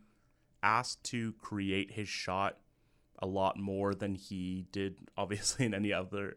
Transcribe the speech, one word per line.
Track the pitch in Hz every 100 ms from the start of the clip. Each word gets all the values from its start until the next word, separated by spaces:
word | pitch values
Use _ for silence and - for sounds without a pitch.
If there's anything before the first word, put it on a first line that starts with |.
| - _ _ _ _ _
asked | 104 113 123 -
to | - 120 113
create | - - 104 98 95 -
his | 107 101
shot | - - 92 98 - _ _ _ _ _ -
a | 95
lot | 98 95 -
more | 98 98 101
than | 95 101
he | 95 - 95 90 92 90
did, | 101 98 - - -
obviously, | 95 101 - - 120
<laughs> |
in |
any | 101 104
other, | 90 92 101 98